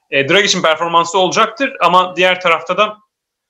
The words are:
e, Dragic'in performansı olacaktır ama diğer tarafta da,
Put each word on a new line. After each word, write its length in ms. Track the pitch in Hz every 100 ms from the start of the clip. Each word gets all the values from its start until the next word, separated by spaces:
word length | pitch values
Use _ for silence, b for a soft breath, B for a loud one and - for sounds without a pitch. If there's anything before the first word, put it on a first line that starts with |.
| -
e, 180 | 139 139
Dragic'in 340 | 190 196 185
performansı 560 | 165 156 170 170 165 196
olacaktır 540 | 180 160 220 - 269 -
ama 360 | 175 180 180 165
diğer 240 | 185 180
tarafta 360 | 175 160 - 180
da, 200 | 208 214 _ _ _ _